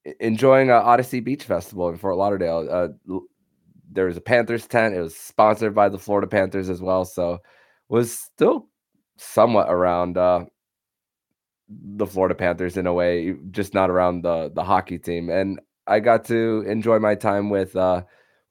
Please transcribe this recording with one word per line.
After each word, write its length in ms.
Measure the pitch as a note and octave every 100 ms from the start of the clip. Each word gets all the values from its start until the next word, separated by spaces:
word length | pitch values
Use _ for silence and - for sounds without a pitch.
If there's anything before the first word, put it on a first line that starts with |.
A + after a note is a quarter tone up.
| D2
e-, 80 | -
enjoying 500 | A2+ A2 C3+ C3+ C3
a 60 | A#2+
Odyssey 460 | G#2+ A#2+ B2 B2+
Beach 240 | A2+ C#3+ -
Festival 440 | F2+ - F#2+ F2
in 80 | E2+
Fort 200 | F#2+ F#2
Lauderdale. 500 | G2+ G2+ E2+ E2 D2+
Uh, 200 | F2 F2 - -
l-, 140 | F#2 - _ _ _ _ _ -
there 140 | G2 F#2
was 120 | E2+
a 40 |
Panthers 460 | - B2 A2+ A#2 -
tent. 260 | A#2+ A2+
It 80 | F#2
was 140 | E2 -
sponsored 580 | - - G#2+ G#2 A2
by 160 | G#2 G2+
the 80 | G2
Florida 300 | - G2+ G2
Panthers 420 | G#2 F#2+ G2 F#2+
as 140 | F2+
well. 200 | F#2 F#2
So 360 | F2+ - F2 F2 - _ _ _ -
was 280 | A#2 A#2 -
still 520 | - - E3 D4+ - _ _ _ _ _
somewhat 540 | - - A2+ A2 -
around, 480 | F2+ F2+ F2 F2+ F2+
uh, 260 | F2+ F2+ F2 _ _ _ _ _ _ _ _ _ _ _ -
the 380 | G#2 - G2+ G2
Florida 300 | F#2+ F#2 F2+
Panthers 420 | F2+ F2 F2+ F#2
in 80 | F2+
a 80 |
way, 400 | F2 F2 F2 E2 D#2 E2
just 240 | F#2+ G2
not 160 | G2 F#2
around 320 | F2+ F2+ F2+
the, 300 | E2+ E2+ D#2
the 100 | E2+
hockey 360 | F2 F#2+ F#2 F2
team. 320 | - E2+ E2+
And 280 | F2 F#2+ F#2+ - _ -
I 120 | G#2+
got 240 | A2+ A2+ -
to 380 | A#2 A2+ A2 G2+
enjoy 320 | A2 A2+ A2
my 160 | G#2+ G#2
time 340 | A2 G2+ G#2
with, 260 | G2+ F#2 F#2+
uh, 280 | F#2 F2+ F2+ _ _ _ -